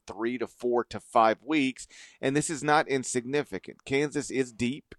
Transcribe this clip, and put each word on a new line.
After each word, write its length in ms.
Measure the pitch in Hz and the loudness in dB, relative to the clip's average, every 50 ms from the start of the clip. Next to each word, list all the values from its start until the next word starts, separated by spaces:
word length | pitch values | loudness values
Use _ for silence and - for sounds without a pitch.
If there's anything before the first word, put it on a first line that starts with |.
| _ | _
three 320 | - 101 98 113 120 123 120 | -16 -8 -6 -4 -4 -4 -4
to 80 | 117 | -6
four 380 | - - _ - 123 120 120 110 | -8 -8 _ -2 0 0 0 0
to 160 | - - 101 | -2 -8 -12
five 380 | - - - 120 113 110 107 - | -14 2 4 6 6 6 4 2
weeks, 460 | 104 131 160 156 135 131 123 - - - - - - - - _ | -2 0 2 2 2 2 -2 -6 -14 -20 -20 -20 -20 -20 -12 _
and 160 | - 135 139 | -4 0 0
this 140 | 151 151 - | 0 0 0
is 120 | 165 131 | -4 -4
not 240 | 139 151 147 160 147 | 0 2 2 2 2
insignificant. 960 | - 135 131 120 - - 123 117 123 139 147 131 - 95 90 - - - - _ | 2 -2 -2 -2 -2 -4 -4 -2 0 -2 -2 -2 -4 -8 -10 -10 -12 -18 -18 _
Kansas 460 | - 135 139 151 147 123 147 127 - | -2 0 0 0 0 -2 -4 -6 -2
is 220 | 101 131 131 123 | -2 -2 -2 -2
deep. 420 | 113 104 123 120 139 - - _ - | -4 -4 -4 -4 -4 -6 -12 _ -20